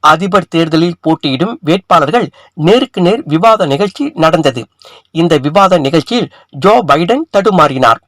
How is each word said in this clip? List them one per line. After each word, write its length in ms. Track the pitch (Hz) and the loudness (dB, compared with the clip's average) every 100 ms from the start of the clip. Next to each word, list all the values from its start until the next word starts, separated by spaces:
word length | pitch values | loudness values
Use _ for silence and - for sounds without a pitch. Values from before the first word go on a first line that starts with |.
| 147 | 2
அதிபர் 380 | 160 190 196 165 | 0 0 -2 -2
தேர்தலில் 420 | 165 165 160 170 165 | -4 -2 0 -2 -4
போட்டியிடும் 480 | - 160 147 131 180 240 151 | -4 -2 -2 -4 -4 -6 -2
வேட்பாளர்கள் 580 | 175 - 175 143 226 214 _ _ - 156 | -4 2 0 2 -2 -4 _ _ -4 0
நேருக்கு 340 | 226 262 - 175 | 2 0 -2 -2
நேர் 160 | 214 - | -2 -2
விவாத 340 | 156 220 220 170 | 0 2 2 0
நிகழ்ச்சி 320 | 139 202 - 285 - | -2 -2 -4 -8 -2
நடந்தது. 400 | 160 160 147 123 - _ - - _ 160 | 0 2 -2 -4 -12 _ -20 -20 _ -2
இந்த 140 | 170 156 | 0 0
விவாத 340 | 131 170 190 180 139 | 0 2 2 2 0
நிகழ்ச்சியில் 420 | 165 147 240 185 _ _ 143 | -2 -2 -4 -6 _ _ -4
ஜோ 100 | 185 220 175 | 2 2 2
பைடன் 340 | 143 175 254 320 | 0 2 -2 -2
தடுமாறினார். 680 | 202 196 190 151 131 123 113 | 0 0 2 2 2 0 0